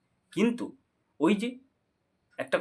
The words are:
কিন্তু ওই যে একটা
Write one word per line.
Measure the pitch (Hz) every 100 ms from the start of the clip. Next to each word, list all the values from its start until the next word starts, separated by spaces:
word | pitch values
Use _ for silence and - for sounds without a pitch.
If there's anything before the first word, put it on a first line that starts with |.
| _ _ _ 170
কিন্তু | 233 240 - - _ _ _ -
ওই | 160 202
যে | 240 254 _ _ _ _ _ _ _ -
একটা | 131 165